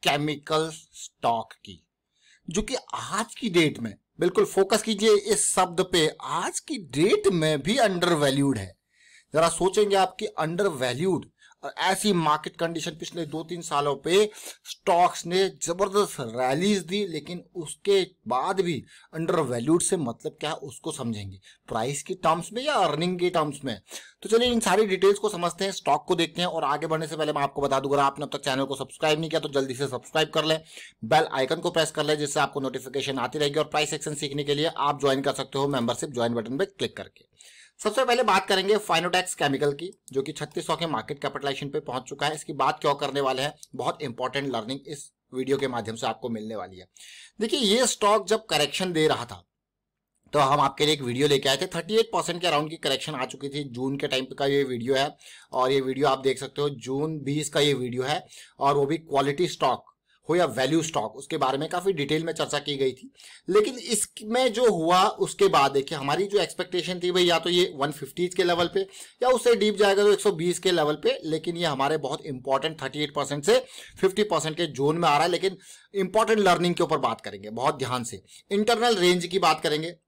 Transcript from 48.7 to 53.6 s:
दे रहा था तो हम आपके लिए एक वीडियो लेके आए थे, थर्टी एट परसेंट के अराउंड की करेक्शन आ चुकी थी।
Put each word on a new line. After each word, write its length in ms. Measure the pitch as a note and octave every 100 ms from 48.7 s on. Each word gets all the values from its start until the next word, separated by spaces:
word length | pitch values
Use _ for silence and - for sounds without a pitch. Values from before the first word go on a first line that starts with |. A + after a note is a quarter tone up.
| - F#3
दे 140 | E3 D#3
रहा 180 | A#2+ A#2
था 180 | F#2 _ _ _ _ _ _ _ _ _
तो 60 | D3
हम 180 | C3+ D3
आपके 240 | C#3 - D3+
लिए 80 |
एक 80 | D3+
वीडियो 260 | B2+ A#2+ D3
लेके 220 | C#3 C3+
आए 80 | C3+
थे, 100 | F#3
थर्टी 300 | E3+ E3 G#3+
एट 120 | A3+
परसेंट 260 | F3 - F3+
के 60 | F3
अराउंड 220 | D3 D#3
की 80 | E3
करेक्शन 380 | D3 C3+ - D3
आ 100 | B2
चुकी 240 | C3 C#3
थी। 140 | C#3+